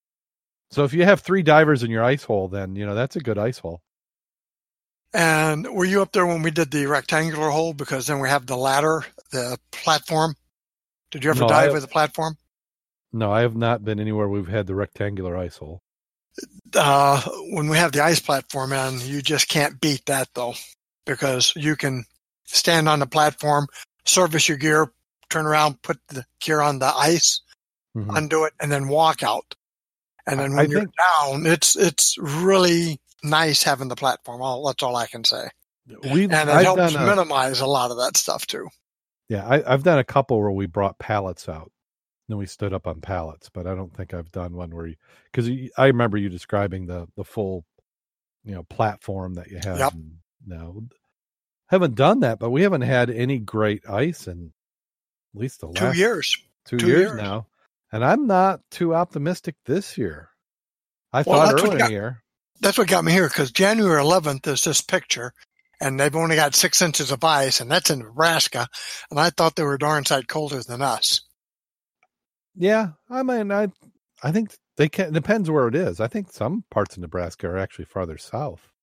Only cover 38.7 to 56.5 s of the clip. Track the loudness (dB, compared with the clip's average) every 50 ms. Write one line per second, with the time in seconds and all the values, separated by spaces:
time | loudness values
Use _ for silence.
38.7 | _ _ _ _ _ _ _ _ _ _ _ -6 -6 -4 0 0 0 2 2 2
39.7 | 0 2 4 4 4 4 2 2 0 0 2 2 0 0 0 0 -2 -2 -4 -4
40.7 | -2 -2 -2 -2 -2 -6 -6 -4 -2 -2 -2 -4 -8 -10 -12 -14 -12 -14 -14 -20
41.7 | _ _ _ _ _ _ _ _ _ _ _ -10 -8 -8 -8 -10 -10 -8 -6 -6
42.7 | -6 -6 -6 -8 -10 -10 -8 -6 -6 -6 -6 -8 -12 _ _ -18 -14 -10 -8 -8
43.7 | -8 -8 -10 -12 -14 -14 -14 -12 -12 -12 -12 -12 -12 -10 -10 -10 -10 -12 -12 -12
44.7 | -12 -12 -12 -14 -14 -16 _ _ _ _ _ _ -6 -4 -4 -4 -4 -6 -10 -6
45.7 | 0 4 4 4 6 4 2 0 0 -2 -4 -4 -6 -10 -8 -4 -2 -2 -2 -2
46.7 | -4 -8 -8 -8 -10 -10 -12 -14 -14 -14 -14 -10 -6 -6 -6 -4 -6 -8 -12 _
47.7 | _ _ _ _ _ _ _ _ _ _ _ _ _ _ -16 -14 -14 -14 -14 -8
48.7 | -4 -2 -2 -2 -2 -6 -10 -10 -8 -8 -8 -8 -10 -12 -14 -14 -12 -10 -8 -6
49.7 | -4 -2 -2 -2 -2 -6 -14 -20 -20 -20 _ _ _ _ -18 -16 -16 -14 -14 -14
50.7 | -14 -16 -16 -18 _ _ _ _ _ _ _ _ _ _ _ _ _ _ _ 0
51.7 | 2 2 2 2 2 4 4 4 6 4 2 0 0 -2 -4 -2 0 2 2 2
52.7 | 2 0 0 2 2 2 2 0 0 -2 -2 -2 -2 -4 -4 -4 -2 0 0 0
53.7 | 0 -2 -6 -4 -2 -2 -2 -2 -4 -8 -12 -14 -14 -14 -14 -18 _ _ _ _
54.7 | _ _ _ _ _ _ _ _ _ _ _ _ -12 -10 -10 -10 -10 -12 -14 -10
55.7 | -6 -2 -2 0 2 2 2 2 0 -2 -4 -4 -6 -6 _ _